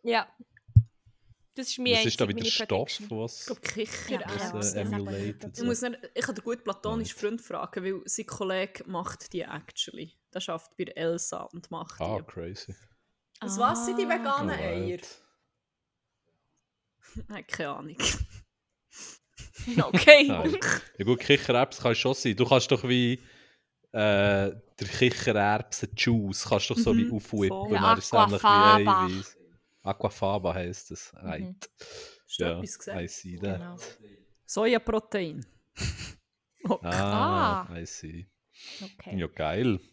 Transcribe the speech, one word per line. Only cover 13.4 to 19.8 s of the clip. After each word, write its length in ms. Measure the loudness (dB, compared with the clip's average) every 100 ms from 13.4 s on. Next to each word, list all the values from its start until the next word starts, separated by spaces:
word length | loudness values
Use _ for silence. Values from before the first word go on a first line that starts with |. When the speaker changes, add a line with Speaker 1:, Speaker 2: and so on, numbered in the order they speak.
| -8 0
Speaker 3:
was 280 | 0 0 -2
sind 120 | -2
die 80 | 0
Speaker 1:
Ah. 40 |
Speaker 3:
veganen 400 | 0 0 -2 -2
Speaker 2:
Alright. 120 | -4
Speaker 3:
Eier? 380 | -4 -4 -4 -6 -10 -20 _ _ _ _ _ _ _ _ _ _ _ _ _ _ _ _ _ _ -16 -14
<laughs> 120 | -12
Nein, 180 | -14 -10
keine 220 | -8 -6
Ahnung. 280 | -8 -12 -4 -4 -2 -6 -10 -20 _ _ _ _ -20 -20 -20 _ -20 -20 -12 -4 0